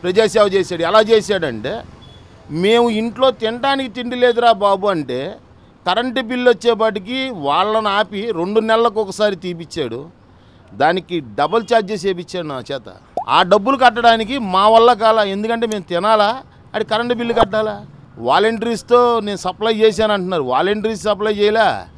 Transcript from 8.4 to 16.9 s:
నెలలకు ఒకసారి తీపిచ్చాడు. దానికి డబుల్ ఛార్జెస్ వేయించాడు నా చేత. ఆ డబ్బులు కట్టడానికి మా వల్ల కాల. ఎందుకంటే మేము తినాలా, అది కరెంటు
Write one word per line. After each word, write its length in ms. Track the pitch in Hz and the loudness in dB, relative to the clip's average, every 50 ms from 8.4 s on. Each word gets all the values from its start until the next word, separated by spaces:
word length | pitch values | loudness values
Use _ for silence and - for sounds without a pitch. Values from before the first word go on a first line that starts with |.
| 175 190 214 226 | -4 0 0 0
నెలలకు 400 | 220 220 226 226 233 233 196 214 | 2 2 2 2 2 0 0 -2
ఒకసారి 360 | 214 190 180 - 214 208 196 | -6 -6 -4 -2 -2 -2 -2
తీపిచ్చాడు. 720 | 165 196 180 175 165 170 147 - 165 139 120 113 123 147 170 - _ - _ - _ _ - - - - - - | -4 -8 -10 -10 -10 -12 -12 -8 -6 -6 -6 -6 -10 -12 -16 -20 _ -20 _ -20 _ _ -20 -20 -20 -20 -20 -4
దానికి 460 | 101 135 156 175 190 160 - 180 165 | 0 0 0 0 -2 -4 -6 -8 -8
డబుల్ 440 | 139 113 104 117 143 156 190 233 220 - 233 | -8 -8 -4 -4 -2 0 0 -2 0 2 0
ఛార్జెస్ 300 | 226 214 185 214 185 170 | 0 0 0 -8 -4 -4
వేయించాడు 420 | 196 185 175 170 - - 185 165 | -4 -4 -4 -8 -10 -8 -8 -8
నా 160 | 151 139 127 117 - | -6 -8 -10 -8 -8
చేత. 100 | 139 135 101 104 92 92 - - - - - 117 | -10 -10 -10 -14 -20 -20 -20 -12 -10 -10 -4 2
ఆ 140 | 127 160 | 2 2
డబ్బులు 340 | 185 175 190 214 196 254 277 | 4 4 2 2 2 0 2
కట్టడానికి 640 | 254 262 240 220 233 240 233 226 226 226 202 269 285 | 4 4 2 2 4 4 4 4 4 0 -4 -4 -6
మా 300 | 226 190 180 190 202 214 | -4 -2 0 2 4 6
వల్ల 240 | 226 226 226 240 | 6 6 6 6
కాల. 260 | 208 196 226 220 220 220 | 4 4 2 2 2 2
ఎందుకంటే 480 | 208 196 196 202 208 226 233 233 233 | 0 0 -2 -4 -2 -4 -2 -2 -2
మేము 160 | 220 214 202 | -4 -4 -8
తినాలా, 600 | 170 - 175 170 190 214 226 214 202 208 240 262 269 - - - - - - | -6 -4 -4 -2 2 2 2 4 2 0 0 -6 -12 -18 -20 -20 -20 -10 -8
అది 100 | 202 214 | -8 -4
కరెంటు 300 | - | -2